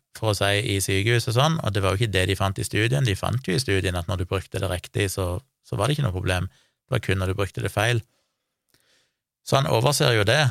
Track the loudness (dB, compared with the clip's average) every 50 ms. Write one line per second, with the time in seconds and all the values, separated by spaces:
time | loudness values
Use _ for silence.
0 | _ _ _ -4 -2 -2 0 0 0 0 0 0 0 0 0 -2 0 0 0 0
1 | 2 2 0 0 0 0 0 2 2 2 0 0 -2 -2 -2 0 0 0 0 0
2 | 0 0 0 0 2 2 2 0 0 -2 -2 -2 -6 -4 -2 0 0 0 0 2
3 | 2 0 0 0 -2 -2 -4 -4 -2 -2 -2 -2 0 0 0 0 0 0 -2 -4
4 | -4 -4 -4 -4 -4 -4 -4 -4 -4 -6 -6 -6 -4 -4 -4 -4 -6 -6 -2 -2
5 | -2 0 0 -2 -2 -2 -4 -6 -8 _ _ _ _ -8 -4 -2 0 0 0 0
6 | 0 -2 -2 -2 0 0 0 0 -2 -4 -8 _ _ _ _ _ _ _ -4 -2
7 | 0 0 0 0 0 -2 0 -2 -2 -4 -4 -6 -6 -4 -2 0 0 2 0 0
8 | -2 -6 _ _ _ _ _ _ _ _ _ _ _ _ _ _ _ _ _ _
9 | _ _ _ _ _ _ _ _ _ 0 2 2 2 2 2 2 4 2 2 4
10 | 2 4 4 4 4 4 4 4 4 2